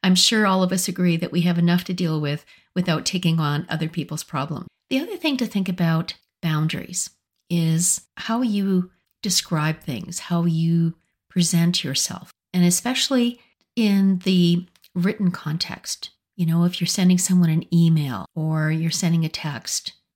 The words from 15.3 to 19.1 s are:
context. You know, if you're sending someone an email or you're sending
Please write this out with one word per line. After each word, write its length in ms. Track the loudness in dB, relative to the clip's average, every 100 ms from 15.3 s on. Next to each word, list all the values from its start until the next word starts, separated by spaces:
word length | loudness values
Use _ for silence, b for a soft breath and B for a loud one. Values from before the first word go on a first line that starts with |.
context. 800 | -2 -6 -6 -6 -10 -10 -12 -12 _ _
You 120 | -4 0
know, 180 | 2
if 160 | 2 0
you're 80 | -4
sending 300 | 2 4 4
someone 320 | 4 4 4
an 220 | 2 2
email 520 | 4 4 4 0 -6 -8
or 360 | -6 -2 -2 0
you're 200 | -2 -2
sending 340 | -2 0